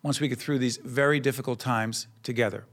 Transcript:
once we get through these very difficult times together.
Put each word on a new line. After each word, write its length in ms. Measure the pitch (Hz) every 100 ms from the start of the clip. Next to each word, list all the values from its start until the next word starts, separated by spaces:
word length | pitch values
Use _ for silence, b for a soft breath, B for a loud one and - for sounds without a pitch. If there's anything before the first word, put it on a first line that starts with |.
once 180 | 147 135
we 60 | 143
get 140 | 123
through 180 | - 139
these 200 | 123 107
very 420 | - 123 139 147
difficult 400 | 135 131 120 120
times 480 | 131 117 110 110 - _
together. 420 | - 120 110 101 -